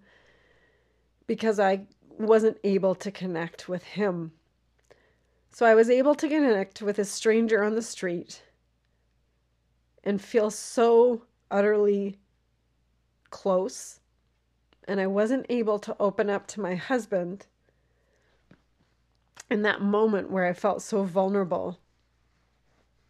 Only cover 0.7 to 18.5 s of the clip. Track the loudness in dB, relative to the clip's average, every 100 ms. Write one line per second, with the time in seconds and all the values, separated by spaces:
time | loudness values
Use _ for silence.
0.7 | _ _ _ _ _ -8 -2 0 2 2
1.7 | 0 -4 _ _ -4 2 4 4 0 -2
2.7 | 0 0 -2 -6 -10 -8 -6 -8 -10 -10
3.7 | -10 -10 -4 -4 -4 -8 -14 _ _ _
4.7 | _ _ _ _ _ _ _ _ 2 6
5.7 | 6 6 4 4 2 0 2 2 2 0
6.7 | -6 -4 -4 -4 -2 2 2 2 2 0
7.7 | -2 -6 -8 -6 -6 -10 -18 _ _ _
8.7 | _ _ _ _ _ _ _ _ _ _
9.7 | _ _ _ -6 -6 -2 0 0 -4 -6
10.7 | 2 4 6 4 2 -8 _ -4 0 2
11.7 | 2 2 0 -4 -10 _ _ _ _ _
12.7 | _ _ _ _ _ _ -8 -2 0 -2
13.7 | -8 -16 -20 _ _ _ _ _ _ _
14.7 | _ -6 -4 -2 0 0 -2 -2 -2 0
15.7 | -2 -4 -2 -2 0 -2 -2 -6 -8 -6
16.7 | -6 -4 -4 -2 -4 -4 -10 -16 _ _
17.7 | _ _ _ _ _ _ _ _